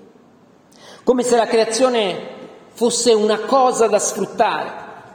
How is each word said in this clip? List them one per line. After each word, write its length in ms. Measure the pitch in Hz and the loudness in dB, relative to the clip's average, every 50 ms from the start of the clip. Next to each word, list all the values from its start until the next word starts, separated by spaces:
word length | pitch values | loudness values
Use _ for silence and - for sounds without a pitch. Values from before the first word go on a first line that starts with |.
| - - _ _ _ _ _ _ _ _ _ _ _ _ _ - - - - - - | -20 -20 _ _ _ _ _ _ _ _ _ _ _ _ _ -20 -20 -20 -20 -4 0
come 200 | 220 254 247 247 | 0 0 2 2
se 120 | 247 233 | 2 2
la 120 | 240 214 247 | 2 2 2
creazione 840 | 240 226 220 220 220 - 262 262 247 233 208 185 165 - - - - - - - - - - - - | 2 0 0 0 0 0 0 2 2 0 -2 -2 -4 -6 -10 -12 -14 -16 -18 -20 -20 -20 -20 -20 -6
fosse 380 | - 220 233 - - - 247 226 | -2 -2 0 0 0 2 2 4
una 260 | 214 214 220 214 208 | 4 4 2 0 0
cosa 480 | - 214 269 277 254 254 214 - 226 214 | 0 0 2 2 2 2 2 2 2 2
da 120 | 202 196 | 2 0
sfruttare, 840 | - - - 214 190 - - - 226 196 165 151 - - - - - - - - - - - | 0 -2 -4 -4 -6 -6 -2 0 0 0 0 -2 -6 -8 -10 -14 -16 -16 -18 -20 -20 -20 -20